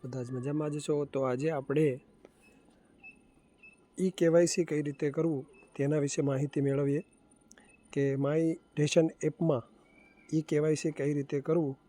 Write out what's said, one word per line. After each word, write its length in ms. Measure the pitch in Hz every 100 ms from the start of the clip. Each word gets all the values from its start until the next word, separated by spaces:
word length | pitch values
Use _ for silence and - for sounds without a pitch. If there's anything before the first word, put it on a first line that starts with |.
બધા 180 | 131 127
જ 80 | 123
મજામાં 400 | 127 131 151 151
જ 100 | 147 143
છો. 160 | 147
તો 160 | 143 135
આજે 300 | 131 123 156
આપણે 500 | 151 135 - 156 127 - _ - _ _ _ _ _ _ _ 1077 - _ _ _ _ - _ _ -
ઈ 100 | 185
કેવાયસી 540 | - 165 170 170 -
કઈ 180 | 165 151
રીતે 280 | 147 139 151
કરવું 360 | 143 165 143 - - - -
તેના 220 | 139 151
વિશે 240 | 143 -
માહિતી 380 | 139 135 139 143
મેળવીએ 440 | 139 139 143 143 - _ _ _ _ - - _ _
કે 240 | 143 139 135
માય 400 | 139 156 165 165 _ -
રેશન 340 | 147 175 160 -
એપમાં 400 | 156 - 165 131 - _ _ - - _ - 156
ઈ 40 |
કેવાયસી 480 | 151 151 156 151 160
કઈ 240 | 147 143
રીતે 260 | 147 135 143
કરવું 380 | 139 170 147 135